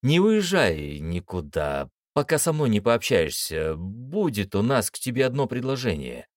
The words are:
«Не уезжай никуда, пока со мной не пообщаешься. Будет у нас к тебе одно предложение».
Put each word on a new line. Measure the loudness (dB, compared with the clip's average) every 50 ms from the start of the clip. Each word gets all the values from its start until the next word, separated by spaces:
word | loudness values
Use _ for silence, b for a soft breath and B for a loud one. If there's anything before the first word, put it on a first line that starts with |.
| 2
«Не | 4 4 6
уезжай | 6 6 4 4 2 2 2 4 4 4 2 0 -4 -8 -8 -6
никуда, | -6 -4 -4 -4 -6 _ -6 -6 -6 -4 -4 -2 -2 -2 -2 -4 -6 -8 _ _ _ _ _
пока | -2 0 2 0 0
со | 2 0 0
мной | 0 2 2
не | 2 2
пообщаешься. | 4 2 2 2 2 2 2 2 2 2 -2 -6 -6 -4 -4 -2 -2 -2 -2
Будет | -4 -6 -8 -8 -10 -12 -6 -4 -2 0 0 0 -2 -4 -2 0
у | 0 2
нас | 2 2 2 0 -2
к | _ -6
тебе | -8 -6 0 0 0
одно | 2 2 0 -2
предложение». | -2 -2 -4 -2 -2 -4 -2 -2 -2 -2 -2 -4 -8 -10 -12 -14 _ _